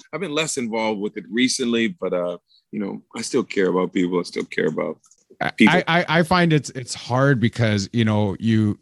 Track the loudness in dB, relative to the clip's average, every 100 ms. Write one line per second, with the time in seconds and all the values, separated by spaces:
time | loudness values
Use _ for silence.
0 | -14 -10 -6 -4 -4 -4 -4 -2 -2 -2
1 | -6 -8 -6 0 0 0 -2 0 0 -2
2 | -4 -2 -4 -6 _ _ _ -8 -8 -8
3 | _ -10 -2 -2 -2 0 0 2 0 0
4 | 0 -2 -4 -8 -6 -2 -2 -2 -6 -8
5 | _ _ _ -6 -6 2 4 4 2 0
6 | 2 2 4 4 4 2 0 -12 -10 -12
7 | -2 2 4 4 2 2 2 2 0 0
8 | 2 2 0 0 0 2 2 -2